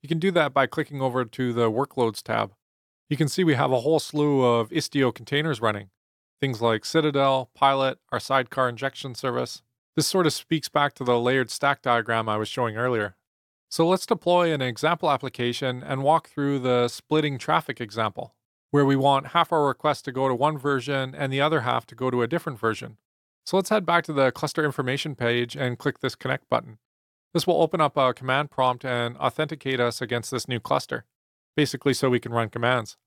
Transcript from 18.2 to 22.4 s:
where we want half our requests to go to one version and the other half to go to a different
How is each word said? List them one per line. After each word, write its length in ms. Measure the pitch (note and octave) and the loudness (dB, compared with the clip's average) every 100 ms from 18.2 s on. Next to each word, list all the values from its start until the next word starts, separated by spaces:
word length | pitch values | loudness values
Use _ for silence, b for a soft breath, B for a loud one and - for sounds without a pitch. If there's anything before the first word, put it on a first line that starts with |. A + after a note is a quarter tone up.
| - _ _ _ _ | -14 _ _ _ _
where 140 | C#3+ C#3 | 2 4
we 100 | C#3 | 4
want 320 | C3+ C3+ C#3+ | 4 2 2
half 240 | E3+ E3 | 0 2
our 160 | E3 C#3+ | 2 2
requests 340 | B2+ D3+ C3+ | 0 -2 -2
to 80 | - | -4
go 180 | B2+ C3+ | -2 0
to 40 | |
one 240 | B2 D3 D3+ | 2 0 0
version 560 | C3+ C#3 A#2+ C#3 C3 | -2 -2 -2 -4 -4
and 200 | - C#3 | -6 -4
the 80 | C3+ | 0
other 200 | D3 D#3 | 2 2
half 240 | B2 A#2+ - | 0 -2 -4
to 80 | A#2 | -4
go 140 | B2+ | -2
to 120 | B2 | 0
a 60 | A#2 | 0
different 300 | E3+ | -2